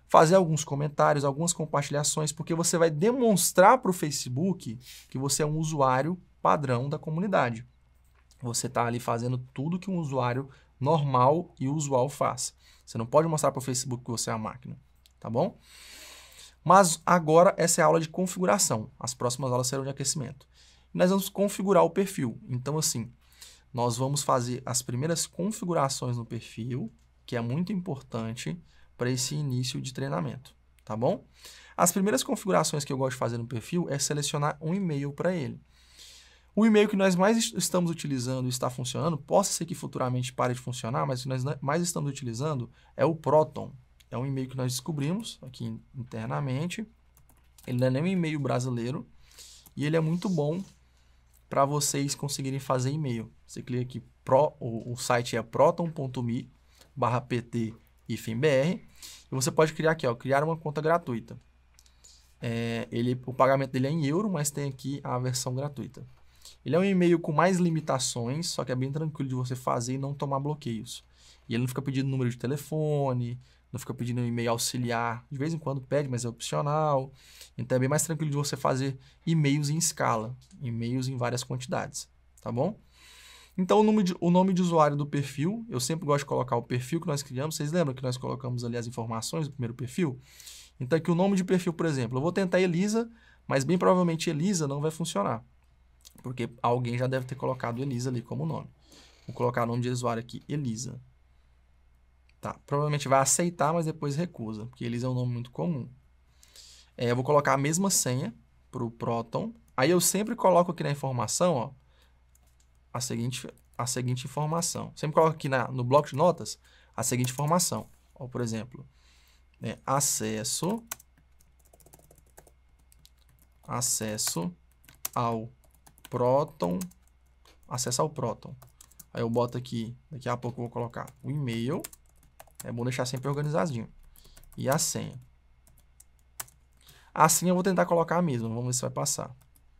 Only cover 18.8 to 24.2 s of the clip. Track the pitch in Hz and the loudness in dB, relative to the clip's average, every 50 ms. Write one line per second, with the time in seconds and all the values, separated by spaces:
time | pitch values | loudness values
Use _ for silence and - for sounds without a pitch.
18.8 | 107 - - - - - - - 123 120 123 - 139 127 123 123 127 127 139 135 | -4 -6 -10 -10 -8 -8 -4 -2 -2 -2 -2 -2 -2 -2 0 0 0 -2 -2 -4
19.8 | 131 139 135 - 135 - - 160 123 - - - - _ _ - - - - - | -4 -6 -6 -4 -4 -4 -4 -4 -6 -8 -10 -16 -20 _ _ -20 -20 -20 -20 -20
20.8 | _ _ - 170 180 180 196 196 190 - - 190 202 202 202 - 190 196 190 170 | _ _ 0 2 4 4 4 2 0 -2 -2 0 0 0 0 -2 2 4 6 6
21.8 | 165 165 - 190 196 196 - - 139 113 - - - - 123 123 127 143 147 160 | 6 6 4 0 -2 -2 -2 -2 -4 -4 -4 -6 -8 -6 -6 -4 -4 -2 -2 0
22.8 | 156 - - 117 107 - - _ _ _ - - - - - - _ _ - 117 | 0 -2 -2 -4 -6 -8 -12 _ _ _ -20 -20 -20 -20 -20 -20 _ _ -4 0
23.8 | 120 123 113 120 131 135 143 147 | 0 0 0 0 -2 -2 -2 -2